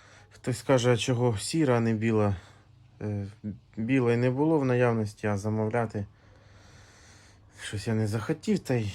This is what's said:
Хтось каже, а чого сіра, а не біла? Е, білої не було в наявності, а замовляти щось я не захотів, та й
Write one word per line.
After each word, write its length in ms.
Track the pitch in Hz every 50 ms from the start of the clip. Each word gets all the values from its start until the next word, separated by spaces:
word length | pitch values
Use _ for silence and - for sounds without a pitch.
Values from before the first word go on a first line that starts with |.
| - - - - - -
Хтось 300 | - - - 131 120 -
каже, 320 | - - 135 127 117 123 123
а 40 |
чого 400 | 113 - - 127 117 123 123 110
сіра, 400 | 95 - - - 165 156 131 123
а 20 | 117
не 140 | 113 113 113
біла? 420 | 107 107 113 110 107 104 104 95 90 - - - - - - - - - - - -
Е, 260 | 101 107 104 101 98 101 104 - - 107 92 - - _ -
білої 400 | 107 113 113 135 135 120 117 117
не 120 | 117 123 127
було 280 | 127 135 151 160 165 151
в 60 | 135
наявності, 640 | 127 123 123 123 120 117 113 107 104 - - -
а 100 | 107 104
замовляти 680 | 98 98 107 107 110 107 107 110 120 113 110 - 107 101 - - _ - - - - - - - - - - - - - - - - - - - - - - - - - - - - -
щось 240 | - - 101 -
я 60 | 120 110
не 140 | 110 110
захотів, 520 | 104 107 113 104 - 156 156 - 220 208 165
та 140 | - - 131
й 180 | 120 107 101